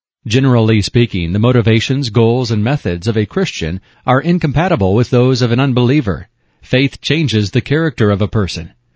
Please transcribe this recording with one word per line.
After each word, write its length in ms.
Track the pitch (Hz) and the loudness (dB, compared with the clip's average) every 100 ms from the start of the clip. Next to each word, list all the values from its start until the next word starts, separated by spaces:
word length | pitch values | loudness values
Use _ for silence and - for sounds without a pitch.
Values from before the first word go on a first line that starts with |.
| _ _ 113 | _ _ -2
Generally 560 | 123 135 120 110 110 | 0 2 4 4 2
speaking, 500 | - 117 120 95 82 | 2 0 0 -2 -4
the 60 | 101 | 0
motivations, 720 | 117 123 110 113 - 135 123 | 2 2 2 0 0 -4 -2
goals, 400 | 110 113 123 113 | 0 2 0 -2
and 140 | 107 | -2
methods 420 | 110 143 95 87 98 | -2 -2 -4 -4 -2
of 100 | 110 | -2
a 80 | |
Christian 560 | 107 190 190 - 80 95 - _ | -2 -4 -4 -4 -8 -8 -12 _
are 160 | - 131 | -2 0
incompatible 760 | 151 175 156 131 180 143 95 104 | 2 0 0 0 0 0 2 0
with 140 | 123 | 2
those 320 | 123 127 127 | 2 2 2
of 100 | 120 | 0
an 80 | 120 | 0
unbeliever. 680 | 139 123 120 147 113 73 - _ _ _ | 0 2 2 2 0 -6 -10 _ _ _
Faith 400 | - 127 139 - | -4 0 0 -4
changes 520 | - 151 143 110 101 | -4 -2 0 0 0
the 80 | 123 | -2
character 500 | - 147 165 - 107 | -2 -2 -2 0 0
of 100 | 98 | 2
a 60 | 104 | -2
person. 460 | 113 92 87 85 - _ | -2 -4 -6 -14 -18 _